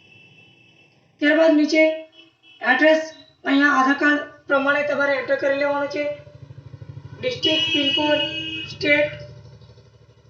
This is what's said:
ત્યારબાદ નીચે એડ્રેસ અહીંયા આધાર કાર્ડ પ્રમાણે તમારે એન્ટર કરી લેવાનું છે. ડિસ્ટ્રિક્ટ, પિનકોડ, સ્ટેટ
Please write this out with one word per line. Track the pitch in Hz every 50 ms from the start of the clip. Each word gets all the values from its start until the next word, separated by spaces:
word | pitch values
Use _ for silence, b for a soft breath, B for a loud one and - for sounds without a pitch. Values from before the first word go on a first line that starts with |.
| _ _ - - - 880 _ - - _ _ _ _ _ _ _ _ _ _ _ _ _ _ _
ત્યારબાદ | 302 294 311 320 320 320 302 302
નીચે | 302 285 311 311 320 311 311 320 - - _ - - _ _ _ _ _ - _ 220 233 262
એડ્રેસ | 262 302 311 311 311 - - - - - _ _ _ - -
અહીંયા | 277 277 285 294 269 262
આધાર | 269 269 277 - 311
કાર્ડ | 294 294 294 - - - - _ -
પ્રમાણે | 277 269 269 277 285 294 285 294
તમારે | 277 262 285 277 277
એન્ટર | 262 247 - 277 262 294
કરી | 277 277 277 285
લેવાનું | 285 285 277 285 277 -
છે. | 294 294 294 294 - - - - - - - - - - - - - - - - - - - - -
ડિસ્ટ્રિક્ટ, | - 359 480 - - 311 311 294 285 302 311
પિનકોડ, | 294 277 285 294 302 302 302 294 302 294 311 320 320 320 320 320 320 320 - -
સ્ટેટ | - - 294 294 294 294 302 - - - - - - - - - - - - - - - _ - _ _ _ _ _ _ _